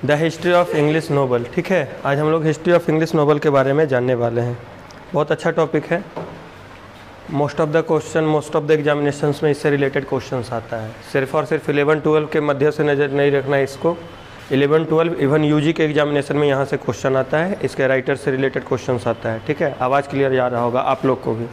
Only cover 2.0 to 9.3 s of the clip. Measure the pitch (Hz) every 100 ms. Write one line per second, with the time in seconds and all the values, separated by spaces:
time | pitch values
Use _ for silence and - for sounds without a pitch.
2 | - 139 151 165 156 156 - 175 170 156
3 | 160 165 147 147 156 139 135 139 160 127
4 | 123 123 120 117 120 120 - - - -
5 | - 131 151 156 170 165 156 156 147 170
6 | 202 - 82 - - - - - - -
7 | - - - 147 147 - 156 156 160 160
8 | - 165 156 156 147 165 147 156 147 147
9 | 147 143 151